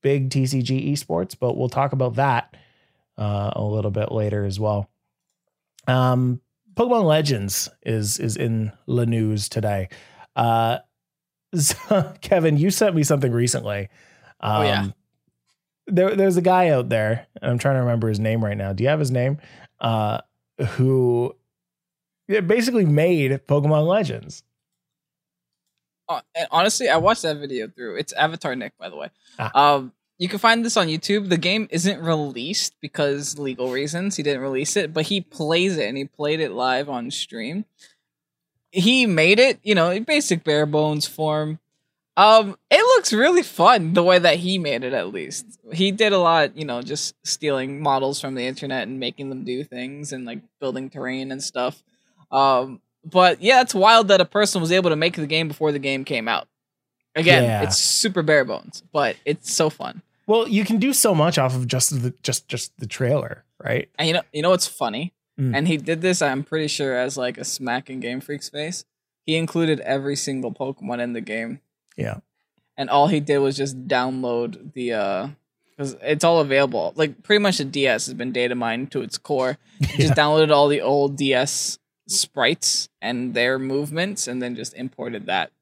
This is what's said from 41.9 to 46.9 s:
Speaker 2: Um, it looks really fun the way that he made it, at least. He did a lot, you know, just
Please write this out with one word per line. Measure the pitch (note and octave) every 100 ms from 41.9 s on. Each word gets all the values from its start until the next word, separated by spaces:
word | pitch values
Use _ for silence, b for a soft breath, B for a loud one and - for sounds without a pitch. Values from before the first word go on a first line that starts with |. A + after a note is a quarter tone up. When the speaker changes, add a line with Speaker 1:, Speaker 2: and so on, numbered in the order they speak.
| _ _ -
Speaker 2:
Um, | G#3 A3 G3+ - _
it | D#4
looks | A#4 B4+ -
really | G#3+ C#4 F4
fun | C#4+ - F3+ A#3+ D#3+
the | E3+
way | F3 F3+
that | E3+ D#3
he | F3+ F#3+
made | D#3 A#2+
it, | B2+
at | B2+ F#2
least. | G2+ C#2+ - - - -
He | E3 G3
did | G3+ G#3+
a | G3
lot, | E3+ E3 D3 -
you |
know, | D3+ A#2+
just | C3